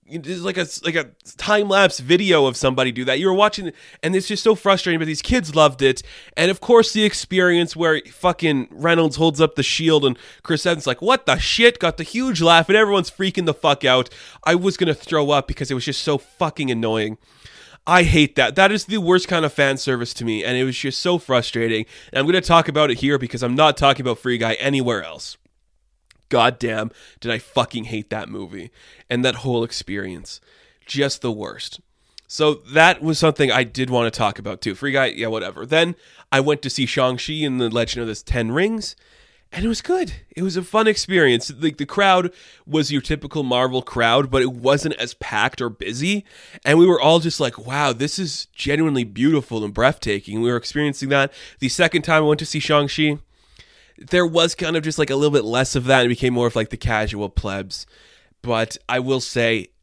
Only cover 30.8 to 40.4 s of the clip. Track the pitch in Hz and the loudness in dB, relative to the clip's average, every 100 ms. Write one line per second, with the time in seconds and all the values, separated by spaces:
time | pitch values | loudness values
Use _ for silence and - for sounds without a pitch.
30.8 | _ 131 139 - 123 107 98 52 - - | _ -2 -2 -2 -6 -6 -10 -12 -16 -16
31.8 | _ _ _ - _ - 151 147 - 143 | _ _ _ -20 _ 0 0 0 -2 4
32.8 | 165 180 156 156 160 143 139 117 123 127 | 4 4 -2 2 2 2 2 2 0 -4
33.8 | 127 123 117 - 107 98 101 95 113 95 | -2 0 -2 -2 -4 -4 -12 -8 -8 -6
34.8 | 143 135 131 73 113 110 92 98 117 156 | -4 0 0 -2 -4 -4 -6 -10 -2 0
35.8 | 170 170 _ _ _ 135 135 147 135 - | 0 -4 _ _ _ 0 2 -2 -4 -4
36.8 | - - 127 127 - 156 151 127 120 117 | -4 0 -2 -2 -8 -6 -4 -2 -2 -2
37.8 | 113 123 113 107 - 123 113 131 202 226 | -4 -4 -8 -10 -4 -2 -2 0 0 -2
38.8 | - - _ _ _ _ _ - 214 226 | -8 -14 _ _ _ _ _ -6 -4 -4
39.8 | - 370 254 - - - | -2 -2 -2 -8 -16 -6